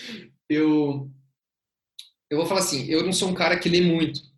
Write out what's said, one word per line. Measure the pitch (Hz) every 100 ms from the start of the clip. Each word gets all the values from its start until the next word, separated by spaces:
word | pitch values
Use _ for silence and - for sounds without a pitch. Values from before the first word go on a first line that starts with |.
| - 220 - _ -
Eu, | 151 156 151 147 139 135 - _ _ _ _ _ _ _ - - _ _
eu | 147
vou | 170
falar | 190
assim, | 180 143 135
eu | 156
não | 175
sou | 185 196
um |
cara | 180 165 175
que | 175
lê | 175
muito, | 180 165 156 - -